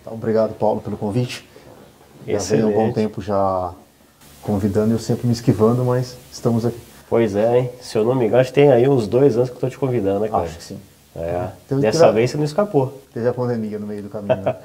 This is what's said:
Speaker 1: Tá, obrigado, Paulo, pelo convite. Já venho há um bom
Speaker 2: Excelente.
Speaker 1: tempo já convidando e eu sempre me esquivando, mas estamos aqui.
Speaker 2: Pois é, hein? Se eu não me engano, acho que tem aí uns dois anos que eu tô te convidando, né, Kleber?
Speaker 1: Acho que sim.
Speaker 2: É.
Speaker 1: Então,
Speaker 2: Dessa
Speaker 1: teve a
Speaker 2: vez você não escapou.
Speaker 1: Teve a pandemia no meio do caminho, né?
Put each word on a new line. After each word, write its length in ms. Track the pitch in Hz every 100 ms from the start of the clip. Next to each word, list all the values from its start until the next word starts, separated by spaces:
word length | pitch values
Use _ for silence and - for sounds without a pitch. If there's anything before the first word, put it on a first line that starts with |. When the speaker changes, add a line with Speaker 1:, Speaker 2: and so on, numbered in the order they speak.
Speaker 1:
Tá, 60 | -
obrigado, 440 | 113 110 110 107
Paulo, 260 | 107 107 110
pelo 160 | 104 104
convite. 520 | 107 104 123 - - - - - - - - - -
Já 120 | 101
venho 260 | 95 110
há 40 | 110
um 40 |
bom 60 | 104
Speaker 2:
Excelente. 160 | 110 -
Speaker 1:
tempo 260 | 107 -
já 500 | 95 101 98 95 90 85 - _ _ _ - -
convidando 480 | - 101 104 107 107
e 40 |
eu 40 | 113
sempre 300 | - 117 120
me 40 |
esquivando, 520 | 117 - 104 110 123
mas 320 | 127 123 123 - -
estamos 340 | - 123 113 117
aqui. 140 | 117 - - -
Speaker 2:
Pois 300 | 117 113 98
é, 220 | 113 123
hein? 120 | 127 -
Se 160 | - 117
eu 40 |
não 100 | 110
me 100 | 131
engano, 160 | 113 120
acho 80 | 131
que 60 |
tem 180 | - 143
aí 160 | 123 127
uns 180 | 139 104
dois 300 | 120 143 117
anos 140 | 127
que 60 | -
eu 40 |
tô 80 | 131
te 100 | -
convidando, 420 | 135 120 98 98
né, 80 | 107
Kleber? 200 | 104 85
Speaker 1:
Acho 80 | 82
que 80 |
sim. 140 | - 98 - _ _
Speaker 2:
É. 340 | - 82 87 92 - -
Speaker 1:
Então, 120 | 135
Speaker 2:
Dessa 200 | 139 160
Speaker 1:
teve 120 | 165
a 20 |
Speaker 2:
vez 180 | 107 123
você 60 | 147
não 60 |
escapou. 540 | 151 175 208 147 127 - -
Speaker 1:
Teve 160 | 123 117
a 40 |
pandemia 460 | 120 123 117 107 104
no 80 | 104
meio 160 | 104
do 60 | 104
caminho, 320 | 110 101 -
né? 140 | - -